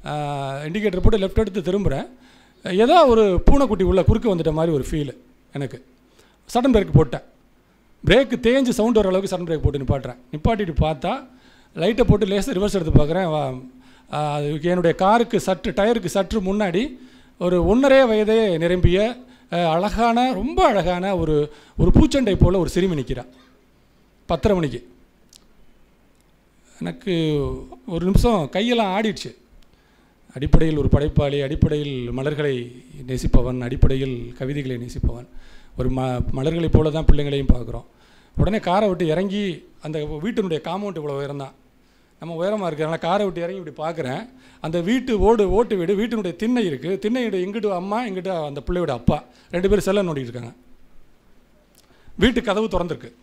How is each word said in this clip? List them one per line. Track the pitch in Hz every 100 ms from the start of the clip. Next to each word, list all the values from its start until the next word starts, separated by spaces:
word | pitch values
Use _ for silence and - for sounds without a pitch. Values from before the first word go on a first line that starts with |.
| 147
அஹ், | 147 147 143 135 139 156
indicator | 190 208 180
போட்டு | 180 214
left | 190 -
எடுத்து | 214 190
திரும்புறேன். | 165 196 175 139 247 - - _ _ _ 190
ஏதோ | 185 240 349 285
ஒரு | 226 208 175 -
பூனைக்குட்டி | - 185 202
உள்ள | 180 185
குறுக்க | 165 214 226 180
வந்துட்ட | 160
மாதிரி | 156 165
ஒரு | 147 127
feel | 160 143 - _ _ _
எனக்கு. | 139 135 - _ _ _ _ _ _ -
Sudden | 233 262 226
break | 170
போட்டேன். | 151 156 143 - _ _ _ _ _ _ _ -
Break | 208 277 247
தேஞ்சு | 220 262 254
சவுண்ட் | 214 220 220
வர | 196
அளவுக்கு | 185 196 180
sudden | 170
break | 156
போட்டு | 131 139
நிப்பாட்டுறேன். | 131 143 123 123 _
நிப்பாட்டிட்டு | 151 233 220 196 147
பார்த்தா, | 156 151 170 254 - - - _ _ 160
லைட்டை | 175 226 -
போட்டு | 202 196
லேசாக | 202 190 185
reverse | 202
எடுத்து | 196 156 -
பார்க்குறேன். | 147 170 180
வா-, | 151 139 127 131 - - - _
ஆ, | 143 151
அது | 147 147 156
என்னுடைய | 170 180 165 156
காருக்கு | 190 226 233 202
சற்று, | - 190 220
டயருக்கு | 190 208 226 180
சற்று | 202 185 220
முன்னாடி | 185 202 202 170 277 - - - - _
ஒரு | 180 180 170
ஒன்றரை | 233 277 269 254
வயதே | 214 214 220 214 165
நிரம்பிய, | 170 180 175 180 220 240 - - _
அ, | 170 170
அழகான, | 165 202 185 233 233 254
ரொம்ப | 190 233 349 349
அழகான | 202 170 180 185 180
ஒரு, | 160 147 147 - - -
ஒரு | 175
பூச்செண்டை | - 302 277 233 175
போல | 165 190
ஒரு | 151
சிறுமி | 185 190 156
நிக்கிறா. | 123 123 - - _ _ _ _ _ _ _ _ -
பத்தரை | 170 220 185
மணிக்கு. | 151 120 - _ _ _ _ - _ _ - _ _ _ _ _ _ _ _ _ _ -
எனக்கு | 170 175 202 170 160 147 131 127 - - -
ஒரு | 170 180
நிமிஷம் | 202 240 208 139
கையெல்லாம் | 180 226 233 202
ஆடிடுச்சு. | 185 226 170 - - _ - - _ _ _ _ _ _ 131
அடிப்படையில் | 147 - 160 151
ஒரு | 135
படைப்பாளி, | 143 151 147 143 143
அடிப்படையில் | 135 160 - 151 147 131 120
மலர்களை | 123 139 147 147 127 120 - - - 127
நேசிப்பவன், | 127 - 127 123 127
அடிப்படையில் | 123 123 - 135 135 120 117 123
கவிதைகளை | 135 147 131 120
நேசிப்பவன், | 120 - - 117 - - - - - -
ஒரு | 127
ம-, | 131 131 123 120
மலர்களைப் | 139 143 165 165
போல | 160 156
தான் | 151 160
பிள்ளைங்களையும் | 139 143 139 135
பார்க்குறோம். | 123 117 117 - _ _ _ _ -
உடனே | 147 208
காரை | - 185 214
விட்டு | 170 170
இறங்கி, | 156 196 208 202 151 - -
அந்த | 156 156
வீட்டினுடைய | 151 151 185 233 190 185
காம்பவுண்ட் | 180 185 208 165
இவ்வளோ | 147 139
உயரம் | 139 143
தான், | 139 _ _ _ _ _ _ _
நம்ம | 160 165
உயரமா | 185 214 180
இருக்கிறனால | 151 156 165
காரை | 165 196 202
விட்டு | 170
இறங்கி | 170 190
இப்படி | 156 139 156
பார்க்குறேன். | 165 127 143 233 - - -
அந்த | 156 170
வீட்டு | 170 254 254 214
ஓடு, | 190 226 196
ஓட்டு | 190 240 202
வீடு, | 170 202
வீட்டினுடைய | 226 226 185 165
திண்ணை | 226 247 180
இருக்கு. | 131 151 190
திண்ணையுடைய | 214 254 226 190 185
இங்கிட்டு | 214 208
அம்மா, | 180 190 214 247
இங்கிட்டு | 185 185 175 151
அந்த | 139 131
பிள்ளையோட | 180 165
அப்பா, | 120 - 151 - _ _
ரெண்டு | 175 190
பேரும் | 202
செல்லை | 190 202 185
நோண்டிட்டு | 147 120
இருக்காங்க. | 117 117 - - - - - - _ _ - _ _ _ _ _ _ - -
வீட்டு | 220 240
கதவு | 214 196 220
திறந்திருக்கு. | 180 170 147 117 _